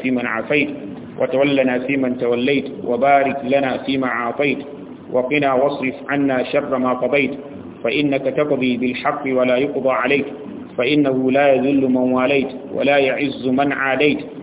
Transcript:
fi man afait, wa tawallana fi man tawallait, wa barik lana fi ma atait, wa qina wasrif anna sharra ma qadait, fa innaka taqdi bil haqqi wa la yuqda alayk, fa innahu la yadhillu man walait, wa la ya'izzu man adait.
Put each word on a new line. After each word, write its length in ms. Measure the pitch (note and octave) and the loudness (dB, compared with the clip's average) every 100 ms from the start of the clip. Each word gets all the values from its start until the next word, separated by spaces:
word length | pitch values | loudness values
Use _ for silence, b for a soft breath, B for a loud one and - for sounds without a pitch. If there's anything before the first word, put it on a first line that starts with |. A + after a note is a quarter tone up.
| C3 | -2
fi 60 | |
man 160 | B2+ A#2+ | -2 -2
afait, 400 | A2+ - D3 C#3+ - G#2 - - - | -4 0 0 0 -4 -10 -12 -12 -4
wa 80 | B2+ | -2
tawallana 560 | C3 C#3+ C3+ B2+ B2 B2+ | 2 2 2 2 0 0
fi 80 | C#3 | 0
man 240 | B2+ B2 | 0 0
tawallait, 480 | A#2+ A#2+ B2+ C#3 - - - | 0 0 0 0 -2 -6 -4
wa 80 | A#2+ | 0
barik 440 | C#3 C#3 C3+ - B2 | 4 4 4 -2 0
lana 320 | C#3 C3 - - | 0 2 -2 -2
fi 80 | C3+ | -2
ma 320 | B2+ A#2 A#2+ | -2 -2 -2
atait, 320 | - D3 B2 - - - - - | 0 0 -2 -6 -14 -14 -16 -4
wa 160 | B2+ B2+ | -2 0
qina 320 | D3 C#3 C3 | 2 2 2
wasrif 380 | C#3 - C3 B2 - | 2 0 -4 -6 -4
anna 320 | C#3+ C#3 B2+ A#2+ | 0 2 0 0
sharra 240 | C#3+ C3+ C3 | -2 0 0
ma 160 | B2+ B2 | 0 0
qadait, 320 | B2+ C#3+ C3 C3+ - - - - | 0 0 0 -4 -12 -14 -16 -6
fa 80 | A#2 | -2
innaka 400 | D3 D3 C3+ C3 B2+ | 0 0 0 0 0
taqdi 400 | D3+ C3+ B2+ A#2+ | 0 0 0 0
bil 160 | B2+ B2+ | -2 -2
haqqi 320 | C#3+ D3 C#3 | -2 -2 -2
wa 160 | B2+ B2+ | 0 2
la 80 | B2 | 2
yuqda 320 | C#3 C3+ C3 B2 B2+ | 0 0 0 0 2
alayk, 240 | C#3 - - - - - - | 0 0 -8 -12 -12 -8 -2
fa 80 | B2 | 2
innahu 480 | D3+ C#3 C3 C3 | 2 2 2 2
la 240 | C3+ C#3+ B2+ | 4 6 4
yadhillu 320 | C3 C#3 C3 | 4 2 2
man 240 | B2+ B2+ | 2 2
walait, 400 | B2+ B2+ C#3+ B2+ - - | 2 2 2 0 -6 -10
wa 140 | - C3 | -2 2
la 160 | C#3+ | 4
ya'izzu 480 | C3+ B2 C#3+ - B2+ | 2 0 -2 -2 -2
man 240 | B2+ C#3+ | 0 0
adait. 480 | B2+ C3+ C3 D3 - - - | 0 0 2 2 2 -4 -14